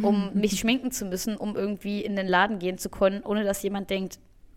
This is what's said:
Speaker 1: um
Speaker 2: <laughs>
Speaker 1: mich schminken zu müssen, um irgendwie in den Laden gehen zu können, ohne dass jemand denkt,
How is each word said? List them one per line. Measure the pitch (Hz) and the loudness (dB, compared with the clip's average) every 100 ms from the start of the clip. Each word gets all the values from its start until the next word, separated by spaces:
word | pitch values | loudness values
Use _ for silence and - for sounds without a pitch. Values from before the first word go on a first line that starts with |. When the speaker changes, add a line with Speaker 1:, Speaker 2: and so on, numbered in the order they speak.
Speaker 1:
um | 214 208 196 | 2 2 2
Speaker 2:
<laughs> | |
Speaker 1:
mich | 196 208 202 | 0 0 2
schminken | 226 262 254 | 2 2 0
zu | - 196 | -4 -4
müssen, | 185 - 208 | -4 -4 -4
um | 214 202 | -4 -2
irgendwie | 196 202 202 208 | -2 -4 -4 -4
in | 208 202 | -2 -2
den | 190 | 2
Laden | 180 202 208 | 4 4 2
gehen | 180 185 | -4 -4
zu | 196 | -6
können, | - 190 202 | 2 2 2
ohne | - 208 202 | -2 0 0
dass | 196 | 0
jemand | 202 202 196 | -2 -4 -2
denkt, | 190 190 - - - - | -4 -4 -10 -20 -20 -16